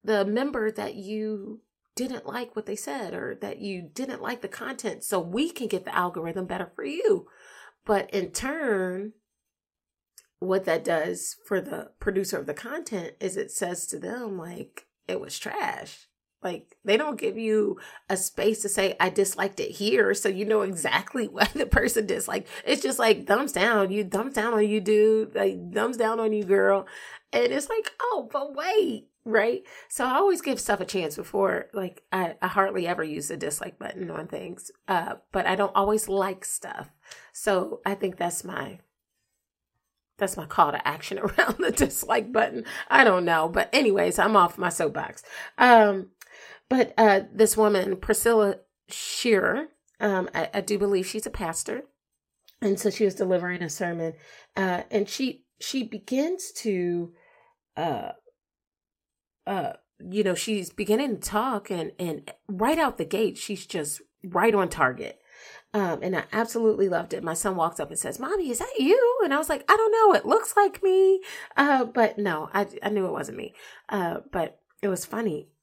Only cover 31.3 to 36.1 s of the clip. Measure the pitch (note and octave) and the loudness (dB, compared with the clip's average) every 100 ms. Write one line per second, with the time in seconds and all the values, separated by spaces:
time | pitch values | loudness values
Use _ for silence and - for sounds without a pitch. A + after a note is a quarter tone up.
31.3 | G3+ F#3+ F3 - G#3 F#3 - _ F#3 F3 | 0 2 0 -4 -6 -8 -10 _ -2 -2
32.3 | D#3+ F#3 G3 F#3+ F#3+ E3+ F3 D#3+ D3+ D3 | -2 0 2 2 0 -2 -2 -4 -6 -8
33.3 | D#3 D#3+ - F3+ - - F#3 F3 D#3+ E3 | -6 -6 -6 -8 -10 -12 -10 -8 -8 -10
34.3 | - F3+ F3 - _ - F#3 F3 - _ | -10 -10 -14 -18 _ -2 -2 -2 -10 _
35.3 | G3 F3 F#3+ G3 G3 G3 G#3+ G#3 | -2 0 0 2 2 2 2 0